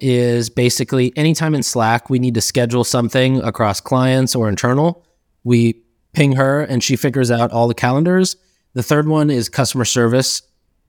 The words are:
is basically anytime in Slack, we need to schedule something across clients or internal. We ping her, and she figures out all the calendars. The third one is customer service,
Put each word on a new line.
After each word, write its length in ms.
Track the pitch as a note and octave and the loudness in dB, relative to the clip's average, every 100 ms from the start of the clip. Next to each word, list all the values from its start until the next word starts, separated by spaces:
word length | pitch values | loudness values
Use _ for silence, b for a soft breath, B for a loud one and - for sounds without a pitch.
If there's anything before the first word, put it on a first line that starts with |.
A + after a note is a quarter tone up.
is 480 | C3+ B2 A#2+ A#2+ A2+ | 0 2 2 0 -2
basically 640 | - B2 - B2+ C3 B2+ D3+ | 0 0 0 -2 0 -2 0
anytime 400 | D#3 D#3 D#3+ D3 | 0 0 -2 -2
in 80 | |
Slack, 460 | - B2 A2 A#2 - | -2 -2 0 0 -2
we 100 | B2+ | -2
need 140 | B2+ | 0
to 80 | A2+ | -2
schedule 420 | - B2+ A#2 B2 | -2 0 0 0
something 580 | A#2 B2+ A#2+ C3 C3 C3 | 0 -2 0 0 2 0
across 380 | A2+ G#2+ G#2+ G2 | -2 -2 -2 -2
clients 560 | - C3 B2+ C3 C3 B2+ | -2 0 2 2 0 0
or 140 | A2 | -2
internal. 560 | F#2+ B2 C3+ E3 E3+ _ _ _ _ | 0 0 0 0 -2 _ _ _ _
We 400 | A#2+ A#2+ A#2 A2+ _ _ _ | 0 2 2 -2 _ _ _
ping 200 | - C#3+ | 0 2
her, 280 | C3 C3+ C#3+ | 2 2 0
and 220 | D3+ B2 | -2 -2
she 120 | - B2+ | -2 0
figures 360 | C#3+ C3 A#2+ | 0 0 0
out 200 | A#2 A#2+ | 0 0
all 160 | A#2 A#2+ | 0 0
the 60 | |
calendars. 640 | A#2 B2 C3+ E3+ F#3 F#3 - _ _ _ | 0 0 0 2 2 0 -4 _ _ _
The 100 | B2+ | -6
third 240 | - D3+ D3+ | 0 0 2
one 220 | D#3 D3+ | 2 2
is 180 | B2+ A2 | 0 -2
customer 380 | - B2 C3 A2 | -2 -2 -2 -2
service, 560 | B2+ A#2 B2+ C3 - - _ _ _ | 0 2 2 0 -4 -10 _ _ _